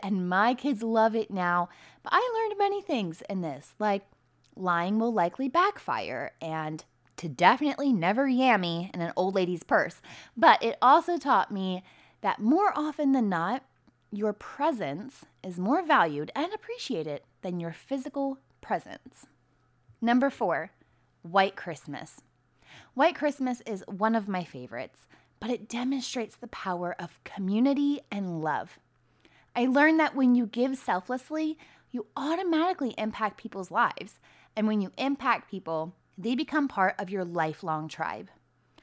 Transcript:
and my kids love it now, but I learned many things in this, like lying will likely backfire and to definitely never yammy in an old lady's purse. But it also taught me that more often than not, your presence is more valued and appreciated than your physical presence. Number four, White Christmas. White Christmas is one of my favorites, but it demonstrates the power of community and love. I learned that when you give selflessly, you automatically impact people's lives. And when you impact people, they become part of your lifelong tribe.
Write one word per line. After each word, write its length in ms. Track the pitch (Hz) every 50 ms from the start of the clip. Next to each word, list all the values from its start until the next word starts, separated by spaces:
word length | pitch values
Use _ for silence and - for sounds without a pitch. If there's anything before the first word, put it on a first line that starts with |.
| -
and 260 | 190 208 185 180 180
my 240 | 185 190 214 240 254
kids 300 | 247 - 294 262 208 233
love 320 | 226 226 220 220 226 214
it 160 | 226 - -
now, 380 | 196 185 180 175 175 175 175 - - - - - - _ -
but 100 | - -
I 180 | 370 494 508 453
learned 240 | 453 453 427 415 403
many 220 | 403 392 403 403
things 420 | - - 302 233 196 165 160 - - -
in 120 | 196 190
this, 320 | 175 156 135 135 - - - -
like 260 | 214 214 202 202 - _ _ _ _ _ _ _ _ _ _
lying 440 | - 185 180 170 170 170 185 208 220
will 140 | 226 247 226
likely 360 | 196 170 180 - - 269 262
backfire 840 | - 339 359 415 - - - - 127 110 95 80 131 120 135 - - _
and 420 | 165 160 156 160 156 156 156 151 - _ _ _ _ _ _
to 140 | - - 160
definitely 640 | 131 - 190 190 240 262 294 285 277 - 285 277 247
never 340 | 185 160 - 214 247 277 269
yammy 640 | 254 247 262 262 226 190 180 170 165 170 180 196 -
in 60 | 180
an 140 | 165 170 -
old 200 | - 185 196 185
lady's 260 | 196 185 175 180 165 -
purse. 380 | - - 196 - - - - - - - - - - _
But 260 | 233 269 311 226 - -
it 160 | 226 - -
also 380 | - 254 285 339 330 359 349 294
taught 320 | - 285 247 196 - -
me 320 | 208 196 190 185 185 185 185 - - - - _ _ _
that 180 | - 196 - -
more 340 | 208 226 302 370 415 392 -
often 360 | 302 302 311 - - 302 277
than 180 | 269 262 226 202
not, 340 | 180 165 165 190 240 - - _ _ _ _ _ _ _ _ _
your 220 | 214 202 214 214 208
presence 920 | - - - - - 285 330 294 220 180 139 139 175 220 262 - - - - _ _ -
is 160 | 190 175 180
more 260 | 180 208 285 370 349
valued 460 | 311 294 220 175 160 147 143 151 - -
and 160 | - 302 370
appreciated 720 | 427 415 - - 480 494 - - 233 165 151 156 143 143 - _ _ _ -
than 160 | 185 180 175
your 120 | 165 165
physical 680 | 165 - - - 269 269 254 285 - 285 277 277 269 269 _ _ _ _
presence. 640 | - - 202 170 - - - - _ - - - - - _ _ _ _ _ _ _ _ _ _ _ - _ _
Number 300 | 226 233 240 254 269 277
four, 400 | - - 233 180 156 139 160 190 - _ _ _ _ _ _ _ _ _
White 340 | - 165 175 196 190 202 -
Christmas. 640 | - - 180 156 - - 151 139 - - - - - - _ _ _ _ _ _ _ _ - - - - - _
White 200 | 247 285 349 -
Christmas 460 | - 311 294 277 - 262 254 247 -
is 240 | - 233 214 190 - -
one 280 | 196 180 208 226 226
of 120 | 226 202 208
my 160 | 196 180 170
favorites, 640 | - - 127 127 123 117 123 123 - - - - - - - _ _ _ _
but 120 | - 226
it 180 | 247 - 208 -
demonstrates 640 | 233 240 247 262 277 262 240 - - 254 220 - -
the 120 | - 165 -
power 480 | - - - 196 180 175 180 175 - -
of 260 | 175 165 - _ -
community 760 | - - 202 190 185 202 220 247 277 277 277 285 285 285 285 - _
and 300 | 208 202 196 180 170 160
love. 380 | 156 156 143 113 - - - - _ _ _ _ _ _ _ _ _ _ _ _ _ _ -
I 120 | 247 247 262
learned 320 | 247 285 294 311 320 320
that 160 | 311 285 -
when 180 | 277 262 247 247
you 140 | 247 240 202
give 320 | - 233 247 262 269 254
selflessly, 800 | - - 190 185 208 - 247 254 - - 311 311 311 311 311 - - - - _ _ _
you 160 | - 247 427 - _ -
automatically 800 | 269 302 330 349 392 349 320 311 330 370 370 359 277 226 - -
impact 400 | 220 220 208 - 220 208 - -
people's 320 | - 208 - 196 185 -
lives. 500 | 165 220 240 160 - - 180 202 - - _ _ _ _ _ _ _
And 120 | 220 214 214
when 140 | 214 208
you 100 | 196 - - -
impact 520 | 247 277 285 - 254 262 220 - - -
people, 440 | - 185 - - 165 156 160 170 - _ _ _ _
they 200 | - 175 226 254
become 320 | 240 311 - - 302 285 269
part 260 | - 202 185 196 - -
of 100 | 202 180
your 160 | 202 190 185
lifelong 640 | 175 170 170 160 160 147 - - 170 156 151 156 156
tribe. 420 | - - 160 80 92 107 190 190 - _ _ _ _ _ _ _ _ -